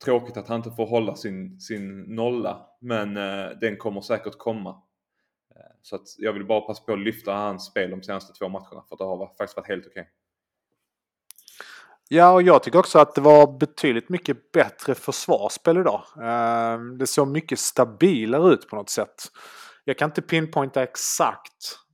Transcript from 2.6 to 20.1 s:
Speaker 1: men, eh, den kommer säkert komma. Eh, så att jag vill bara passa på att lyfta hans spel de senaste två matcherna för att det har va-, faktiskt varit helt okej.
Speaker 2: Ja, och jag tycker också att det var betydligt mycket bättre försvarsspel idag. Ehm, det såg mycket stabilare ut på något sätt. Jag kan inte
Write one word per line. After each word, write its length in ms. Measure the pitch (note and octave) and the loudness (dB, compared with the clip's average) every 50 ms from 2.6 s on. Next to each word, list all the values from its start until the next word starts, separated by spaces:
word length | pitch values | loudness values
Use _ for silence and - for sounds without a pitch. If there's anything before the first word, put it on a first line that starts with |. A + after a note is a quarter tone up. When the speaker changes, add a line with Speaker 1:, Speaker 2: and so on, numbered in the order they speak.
| - _ _ _ | -14 _ _ _
Speaker 1:
men, 360 | A#2+ B2 A#2 G#2+ G#2 G#2 G2+ G#2 | -10 -6 -6 -6 -6 -6 -8 -8
eh, 320 | G2+ G2 G2 G2 F#2+ D#2+ - - | -8 -8 -8 -8 -10 -12 -10 -6
den 160 | A2+ A2 G#2 G2 | -6 -6 -6 -6
kommer 240 | - A2 G2+ G2+ | -8 -10 -10 -8
säkert 360 | G2 - A#2 G#2 - G#2 - - | -8 -6 -6 -6 -6 -10 -14 -10
komma. 320 | - A#2 A2+ A2 F#2+ F2 - _ _ _ _ _ _ _ _ _ _ _ _ _ _ _ _ | -8 -8 -8 -8 -10 -14 -16 _ _ _ _ _ _ _ _ _ _ _ _ _ _ _ _
Eh, 160 | _ - _ _ _ | _ -20 _ _ _
så 140 | _ - G2+ | _ -16 -16
att 120 | F#2+ _ - - - | -16 _ -16 -16 -8
jag 160 | G#2+ A2 G#2 | -6 -6 -6
vill 120 | G2+ G2 | -6 -4
bara 160 | F#2+ A2 A2 | -2 -2 -2
passa 220 | - - G#2 - _ | -2 -4 -12 -12 _
på 100 | - G#2+ | -8 -6
att 60 | G2 | -4
lyfta 340 | G2+ A2+ A2+ - - G2 G2 | -4 -6 -6 -6 -6 -6 -6
hans 320 | G2+ G#2 G#2 F#2+ F#2 - | -4 -4 -6 -6 -8 -12
spel 240 | - - G2+ F#2+ F2+ | -10 -6 -6 -6 -6
de 140 | F#2 F#2 F#2 | -8 -12 -12
senaste 300 | G#2 G2+ F#2+ - - - | -10 -12 -12 -12 -14 -16
två 160 | - G2+ F#2+ | -12 -10 -10
matcherna 340 | F#2+ F#2+ F#2 - - D2 - - | -10 -12 -16 -18 -20 -20 -20 -18
för 80 | D#2+ | -14
att 40 | D#2+ | -10
det 60 | F#2+ | -8
har 120 | F#2+ F#2 F2+ | -8 -8 -8
va-, 180 | G2 - _ - | -10 -12 _ -10
faktiskt 200 | G#2 G2 - G2+ | -10 -10 -10 -12
varit 100 | F#2+ - | -10 -8
helt 200 | G2 F2+ F#2 - | -8 -10 -10 -14
okej. 220 | - F#2+ E2+ _ _ _ _ _ _ _ _ _ _ _ _ _ _ _ _ _ _ _ _ _ _ _ _ _ - _ _ _ - - - - - - - _ _ _ _ - | -18 -20 -20 _ _ _ _ _ _ _ _ _ _ _ _ _ _ _ _ _ _ _ _ _ _ _ _ _ -20 _ _ _ -20 -20 -20 -20 -20 -20 -20 _ _ _ _ 0
Speaker 2:
Ja, 240 | C3+ E3 F3 F3+ F#3 | 4 8 8 8 8
och 80 | F#3 | 8
jag 220 | F3+ F3+ D#3+ B2+ - | 8 8 6 6 6
tycker 160 | - B2+ F3 | 4 4 4
också 200 | F#3 - - D#3+ | 4 6 8 6
att 160 | D3 D3 - | 6 6 4
det 60 | D3 | 4
var 360 | C#3 D3+ D3+ D3 D3 C#3 C3+ C3 | 8 10 10 10 10 8 6 -2
betydligt 500 | D#3 C#3+ - - - C#3+ A#2 A#2 - - | -4 -4 -4 -2 -2 0 0 0 -2 -6
mycket 420 | F3+ E3+ - - C3+ A2+ _ _ | -8 -8 -4 -6 -6 -6 _ _
bättre 440 | - E3+ C#3 - - - - - B2+ | 2 2 2 2 0 -10 -6 -6 -6
försvarsspel 840 | - - - C3+ - - - D#3+ G#2 G2+ G#2 - - - E3+ E3 F3+ | -6 -6 -8 -8 -6 -2 0 0 0 0 -4 -6 -4 0 0 2 2
idag. 240 | F#3 D3+ G2+ - - - - - A2+ | 2 0 -2 -4 -6 -10 -18 -12 -8
Ehm, 720 | A#2 A#2 A#2+ A#2 A#2 A#2 A#2 A#2 A#2 A2+ A#2 A#2 A#2+ B2+ B2+ | -4 -4 -2 -2 -2 -2 -2 -2 -4 -4 -6 -10 -12 -10 -8
det 100 | C3+ B2+ | -6 -4
såg 200 | - - C#3+ C#3 | 0 0 0 0
mycket 320 | C#3 D#3+ D#3+ - C3 - | 0 -6 -6 -6 -6 -6
stabilare 920 | - - - - B2 A#2 G#2+ G2 E3 G3 F3+ A#2+ A2 G#2+ A#2+ D3+ E3+ F#3 C#3+ | -6 -4 0 0 0 0 0 2 2 2 4 2 0 -2 0 2 4 4 4
ut 140 | - - - | 4 0 -6
på 60 | - | -12
något 140 | G#2 G2+ - | -12 -10 -8
sätt. 260 | - - G2+ - _ - - - _ - - - - - - - - _ - | -6 -6 -6 -6 _ -18 -20 -20 _ -20 -20 -20 -20 -20 -20 -20 -20 _ -6
Jag 140 | - C3 - | -6 -4 -2
kan 120 | D3 | -2
inte 120 | D#3 | -2